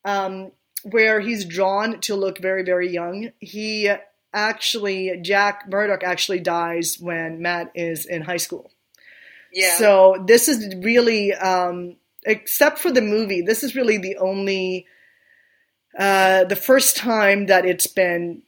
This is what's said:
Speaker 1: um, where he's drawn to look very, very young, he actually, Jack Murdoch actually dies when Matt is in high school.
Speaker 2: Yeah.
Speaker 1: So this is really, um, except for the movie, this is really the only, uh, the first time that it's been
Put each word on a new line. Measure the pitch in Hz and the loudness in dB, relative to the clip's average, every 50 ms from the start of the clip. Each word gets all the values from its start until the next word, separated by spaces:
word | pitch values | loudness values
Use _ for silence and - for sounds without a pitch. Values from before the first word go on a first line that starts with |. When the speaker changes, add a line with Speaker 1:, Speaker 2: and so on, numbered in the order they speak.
| - | -4
Speaker 1:
um, | 202 202 196 190 190 190 190 190 190 _ _ _ _ _ - - | -2 -2 -2 -2 -4 -6 -10 -14 -16 _ _ _ _ _ -18 -12
where | 208 202 226 220 220 220 214 | -4 0 2 2 4 2 0
he's | 196 226 233 208 190 | 0 -4 -6 -6 -8
drawn | 170 165 180 190 190 196 202 214 226 226 - | -8 -2 -2 0 0 0 0 -2 -4 -4 -6
to | - - 208 | -6 -6 -4
look | 196 196 190 190 185 | -2 -4 -4 -4 -4
very, | 180 190 190 190 | -4 -4 -2 -2
very | 185 180 180 180 180 180 | -2 -2 -2 -2 -2 -4
young, | 175 170 170 175 185 202 226 233 _ _ | -4 -6 -6 -8 -8 -10 -12 -14 _ _
he | 208 165 180 214 214 214 214 214 208 202 202 196 - _ _ _ _ _ | -20 -16 -12 -10 -8 -6 -4 -2 0 0 0 -2 -6 _ _ _ _ _
actually, | - 208 208 220 220 220 - - - 226 202 202 190 190 185 185 180 180 | -6 -4 -4 -4 -4 -4 -4 -4 -4 -2 -4 -4 -4 -4 -4 -6 -6 -8
Jack | 170 180 202 196 202 202 202 - - 196 | -4 0 2 2 2 2 0 -6 -10 -4
Murdoch | 190 202 208 208 196 185 180 | -2 -2 0 0 -2 -2 -2
actually | 180 180 175 - - 190 180 | -4 -2 -4 -2 -4 -4 -2
dies | 165 175 170 170 170 170 170 170 165 165 - - | -2 -2 -2 -2 -2 -2 -4 -4 -4 -4 -6 -8
when | 175 175 170 165 165 160 165 165 | -8 -8 -6 -6 -6 -8 -8 -6
Matt | 170 175 175 170 170 165 _ | -4 -4 -4 -4 -6 -10 _
is | 175 170 170 165 156 - | -6 -6 -6 -6 -8 -8
in | - 180 160 | -8 -8 -8
high | 156 175 180 170 | -6 -4 -4 -4
school. | - - 175 - - - _ _ _ _ _ _ _ - - - - - - - _ _ | -4 -6 -10 -14 -14 -20 _ _ _ _ _ _ _ -20 -20 -20 -20 -20 -20 -20 _ _
Speaker 2:
Yeah. | - 185 190 180 175 - | -4 -2 0 0 2 4
Speaker 1:
So | 226 208 196 190 190 190 190 190 190 | 4 6 8 8 8 8 6 4 4
this | 190 226 233 - 320 | 6 6 6 6 2
is | 285 220 214 202 190 | 0 0 -4 -8 -10
really, | 180 180 220 233 240 240 233 226 214 202 196 190 | -6 -2 2 2 4 4 4 2 2 0 -2 -2
um, | 165 185 185 185 180 180 175 175 180 180 175 175 _ _ _ _ _ _ | 0 0 0 0 0 0 -2 -4 -6 -10 -12 -16 _ _ _ _ _ _
except | 214 220 208 - - - - 285 302 294 - | -2 -2 -2 -2 -8 2 4 4 2 2 0
for | - 359 | -2 2
the | 247 247 | 2 2
movie, | 220 208 208 220 226 196 196 175 | 2 2 0 0 0 -2 -2 -2
this | 170 190 226 226 294 | 0 -2 -2 -2 -4
is | 254 - | -6 -2
really | 269 254 226 185 - | -2 -2 -2 -2 -4
the | 180 190 196 - | -6 -8 -6 -4
only, | 185 190 196 196 196 196 190 190 190 185 185 180 180 _ _ _ _ _ _ _ _ _ _ _ _ _ _ _ _ _ _ _ _ _ _ - | -4 -4 -2 -4 -4 -2 -2 -2 -2 -4 -4 -6 -10 _ _ _ _ _ _ _ _ _ _ _ _ _ _ _ _ _ _ _ _ _ _ -2
uh, | 196 196 196 190 190 190 190 190 185 | 0 2 4 4 4 6 6 4 4
the | 185 196 | 2 0
first | 190 - - 262 269 254 - - | -4 4 4 4 6 6 2 0
time | - 214 240 226 220 208 196 202 202 202 | 0 -2 -2 0 4 4 4 4 2 4
that | 190 196 185 175 | 4 4 4 4
it's | 185 180 180 - - | 2 0 0 -2 -2
been | - 196 185 175 175 170 175 170 165 - _ | 0 0 0 2 0 -2 -4 -6 -10 -12 _